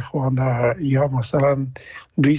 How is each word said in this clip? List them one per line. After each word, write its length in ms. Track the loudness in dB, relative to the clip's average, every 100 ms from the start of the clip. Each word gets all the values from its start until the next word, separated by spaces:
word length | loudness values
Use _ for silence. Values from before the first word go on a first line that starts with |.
| -6
خوا 240 | -4 -2 0
نه، 100 | 0 0 0 0 0
یا 100 | 0 2 -2
مثلاً 340 | -2 0 2 0 -4 -10 -20 -20 -8 0
دوی 140 | 2